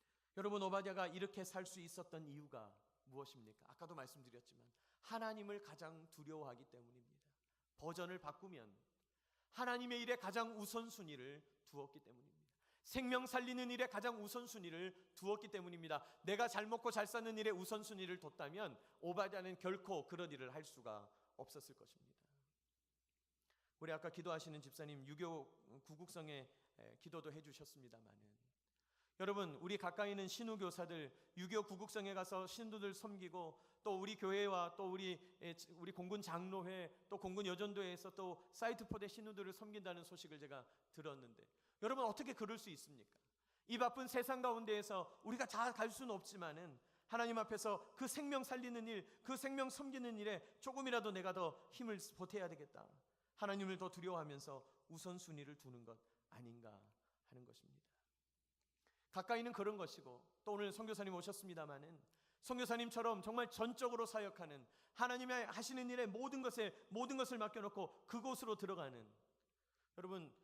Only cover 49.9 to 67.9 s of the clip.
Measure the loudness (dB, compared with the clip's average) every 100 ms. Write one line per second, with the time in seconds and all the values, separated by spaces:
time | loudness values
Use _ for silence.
49.9 | -2 -2 0 0 0 -4 -8 -6 0 4
50.9 | 4 4 2 2 4 4 2 -12 -6 -2
51.9 | 0 -2 -6 -4 -2 -2 -4 -10 -12 -14
52.9 | -16 _ _ _ 0 2 4 2 2 -2
53.9 | -2 -2 0 -2 -6 -6 -10 -12 _ _
54.9 | -8 -6 -6 -6 -8 -8 -10 -12 -12 -12
55.9 | -14 _ _ _ -14 -12 -12 -14 -16 -20
56.9 | _ _ _ _ -18 -16 -18 -20 -20 _
57.9 | _ _ _ _ _ _ _ _ _ _
58.9 | _ _ -2 4 4 4 2 2 2 -2
59.9 | -6 -12 -16 -18 _ -2 2 2 0 -2
60.9 | 0 0 0 -2 -4 -4 -6 -6 -6 -10
61.9 | -14 -18 _ _ _ -2 0 4 4 4
62.9 | 4 4 4 2 2 0 2 0 4 2
63.9 | 4 2 2 -2 -4 -10 -10 -14 -20 -20
64.9 | 4 4 4 4 2 2 0 -2 0 0
65.9 | 2 2 2 0 2 0 2 0 0 -6
66.9 | -2 0 2 2 2 0 0 -2 0 -2